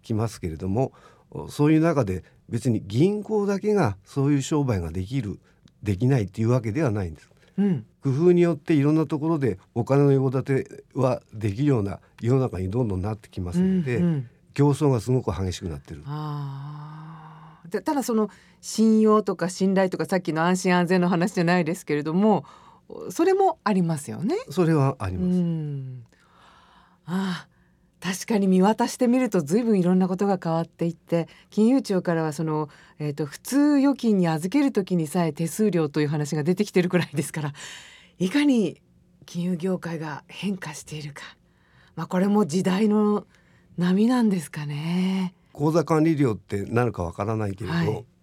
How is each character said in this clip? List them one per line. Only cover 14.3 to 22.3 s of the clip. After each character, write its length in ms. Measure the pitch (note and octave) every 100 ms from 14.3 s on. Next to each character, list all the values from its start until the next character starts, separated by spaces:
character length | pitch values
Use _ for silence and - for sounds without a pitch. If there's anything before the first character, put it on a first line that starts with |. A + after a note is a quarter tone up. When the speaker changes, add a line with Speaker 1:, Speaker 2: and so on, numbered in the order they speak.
| _ _ -
Speaker 1:
競 140 | C#3+
争 200 | C#3 D3+
が 100 | B2
す 120 | A#2+
ご 100 | B2+
く 100 | -
激 220 | F#2 F#2
し 60 | -
く 100 | F#2
な 80 | C#2+
っ 20 |
て 140 | -
る。 80 | - C#3+
Speaker 2:
あ 1500 | D3 D3+ D3 C#3 C#3 C#3+ D3 D3+ D#3 D#3 D#3+ - - - - E3+
ー。 20 |
で、 100 | G#3
た 100 | -
だ 80 | C#4+
そ 140 | A#3+ A3
の 160 | G#3 - - _
信 380 | - - A3 A3
用 240 | A3 G#3+
と 120 | G#3 F3+
か 140 | E3+
信 240 | - F#3+
頼 160 | F#3+ F#3
と 80 | F3
か、 80 | D#3+
さ 120 | F#3
っ 40 |
き 120 | F3+
の 100 | D#3
安 140 | E3+ F#3
心 180 | F#3 F3+
安 120 | E3+
全 140 | F#3
の 80 | F3
話 240 | F3 F3
じ 80 | -
ゃ 20 |
な 160 | E3+ F3+
い 60 | D#3
で 100 | E3+
す 100 | -
け 100 | D3
れ 80 |
ど 100 | D3+
も、 320 | E3+ G#3+